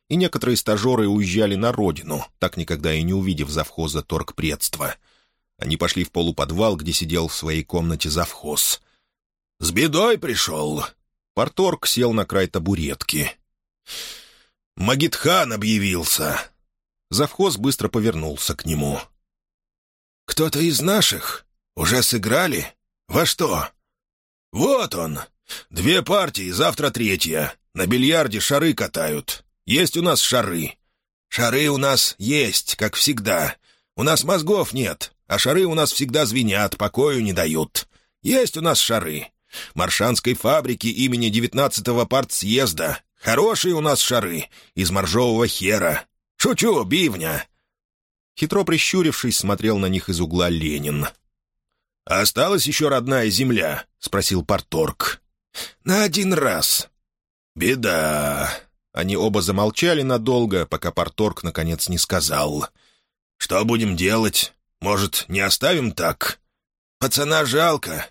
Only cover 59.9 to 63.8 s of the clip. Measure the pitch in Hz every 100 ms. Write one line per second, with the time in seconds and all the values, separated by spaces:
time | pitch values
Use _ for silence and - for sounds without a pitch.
59.9 | 156 135 123 113 123 113 92 80 76 87
60.9 | 87 82 - 107 - 85 82 82 82 -
61.9 | 87 - 92 78 73 73 73 - _ _
62.9 | _ _ _ _ _ - 92 113 117